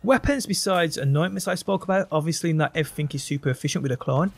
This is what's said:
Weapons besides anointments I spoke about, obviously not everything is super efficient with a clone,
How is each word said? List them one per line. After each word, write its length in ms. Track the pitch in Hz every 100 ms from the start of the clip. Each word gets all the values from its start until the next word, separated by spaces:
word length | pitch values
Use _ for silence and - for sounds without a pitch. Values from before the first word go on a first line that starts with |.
Weapons 440 | 202 262 - 277 -
besides 520 | 190 - 180 170 -
anointments 500 | 139 143 180 190 180
I 80 | 185
spoke 280 | - 190
about, 240 | 190 190 -
obviously 440 | 156 151 160 175
not 180 | 156 147
everything 360 | 165 147 - 147
is 80 | 143
super 280 | - 143 147
efficient 340 | 127 147 -
with 80 | 135
a 60 | 127
clone, 340 | - 135 185